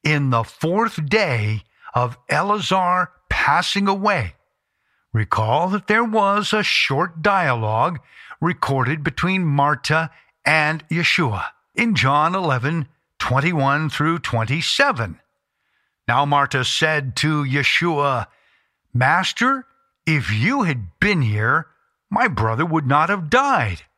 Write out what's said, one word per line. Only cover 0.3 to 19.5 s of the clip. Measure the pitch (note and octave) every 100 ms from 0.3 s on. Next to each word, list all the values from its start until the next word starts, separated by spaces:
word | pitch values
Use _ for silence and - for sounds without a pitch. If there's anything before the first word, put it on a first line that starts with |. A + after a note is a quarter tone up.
the | A#2+
fourth | A2 - D#3+ F#3+ A3+ - D3
day | A3 F#3 A#2+ G#2+ G#2+ - _ -
of | B2 B2 A#2+ -
Eleazar | D3 G3 G#3 - F#3+ F3+ F3+ F3 _ _
passing | - - D#3 F#3 G3+ G3+
away, | G#3 G#3 F#3 F#2+ - _ _ _ _ _ _ _
recall | A2 G#2 - A2 C3+ F3+
that | G3 -
there | G#3+
was | A#3 G#3+ G3 G3+ G3+
a | G#3+
short | G3+ - D3+ C#3 F3 D#3+
dialogue | G#3 G3 D#3+ A#2+ G#2+ A2 D3 D#3+ _ - - -
recorded | E3 - - C3+ B2 D#3
between | C#3+ - F3 F#3+
Marta | E3+ C#3+ C#3+ D3 - D#3 D#3+ - _ _
and | - D#3 D3+ D#3+ -
Yeshua | D#3+ E3+ - C#3+ G2 - _ _
in | - A#3
John | E3 C3 D3 D#3
eleven, | F#3+ E3+ B2+ C3 E3 C#3 _ _ _
twenty-one | - B2+ D#3+ E3 C3+ C#3+ D#3
through | - D3+ E3
twenty-seven. | - A2+ A2+ D3+ - - C#4 D#3+ G#2+ D#2+ _ _ _ _ _ _ _ _ -
Now | A#2+
Marta | C#3+ C#3+ C#3 C3+
said | B2 - D#3 D3+ C3+ -
to | D3+ D3+
Yeshua, | C#3 C#3 C3 - F3 D3+ C#3+ B2 - _ _ _ _ _ _
"Master, | A#2+ C3 E3+ F#3 - B3